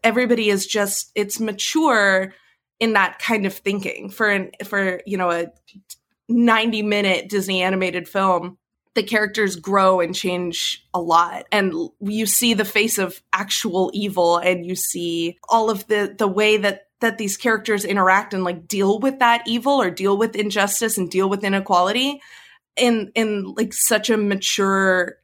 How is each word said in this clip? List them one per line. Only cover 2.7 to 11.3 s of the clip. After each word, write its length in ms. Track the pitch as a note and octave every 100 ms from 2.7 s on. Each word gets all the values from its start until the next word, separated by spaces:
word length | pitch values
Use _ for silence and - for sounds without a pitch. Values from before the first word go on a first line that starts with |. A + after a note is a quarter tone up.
| _
in 100 | A3+
that 260 | G#3+ F#3 -
kind 260 | - A3 G3
of 80 |
thinking 560 | F#3+ - G3+ F#3+ - G3
for 180 | - G#3+
an, 220 | G3+ F#3+ - G3
for, 340 | G3+ F#3+ F3+ -
you 100 | F#3+
know, 160 | F3+
a 140 | E3+ E3+ _ _ G3 _ - _ _ _
ninety 540 | A#3 A#3 A3 A3+ A3
minute 480 | G#3 G#3 G3+ F3+ G3
Disney 320 | G3+ F#3 F#3
animated 460 | F#3 F#3+ F#3 F3 E3
film. 480 | G3+ F#3+ F3+ F3 - _ _ _ -
The 80 |
characters 520 | G#3 A3 G#3+ G#3+ G3+ F#3
grow 460 | G3 G3 F#3+ F#3
and 120 | E3+
change 720 | F#3 F#3+ F3+ F3+ E3+ - - _
a 60 | F3+
lot. 460 | E3+ E3 E3+